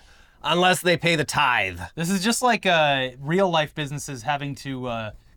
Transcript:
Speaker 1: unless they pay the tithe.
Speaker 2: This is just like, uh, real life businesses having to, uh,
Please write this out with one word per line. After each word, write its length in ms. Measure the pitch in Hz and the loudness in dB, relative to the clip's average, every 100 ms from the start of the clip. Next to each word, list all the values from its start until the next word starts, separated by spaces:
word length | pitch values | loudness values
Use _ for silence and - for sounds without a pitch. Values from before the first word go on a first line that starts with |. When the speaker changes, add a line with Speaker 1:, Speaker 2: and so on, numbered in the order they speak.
| - - - _ | -18 -20 -20 _
Speaker 1:
unless 360 | 143 170 180 180 | -2 2 4 4
they 160 | 175 170 | 2 2
pay 200 | 170 165 | 2 0
the 80 | |
tithe. 560 | 151 175 139 117 95 87 90 - | 0 0 2 2 0 -4 -10 -6
Speaker 2:
This 120 | 170 | -2
is 140 | 196 | 0
just 180 | 202 233 | 0 2
like, 240 | 254 226 190 | 2 2 2
uh, 420 | 165 151 135 131 127 | 4 4 2 -2 -6
real 320 | 139 185 190 | -2 2 2
life 240 | 165 147 | 2 0
businesses 480 | - 143 147 - 131 | -4 -6 -6 -8 -6
having 320 | 113 143 143 139 | -4 -4 -4 -8
to, 300 | 139 131 123 | -8 -8 -6
uh, 240 | 117 110 - _ | -6 -8 -12 _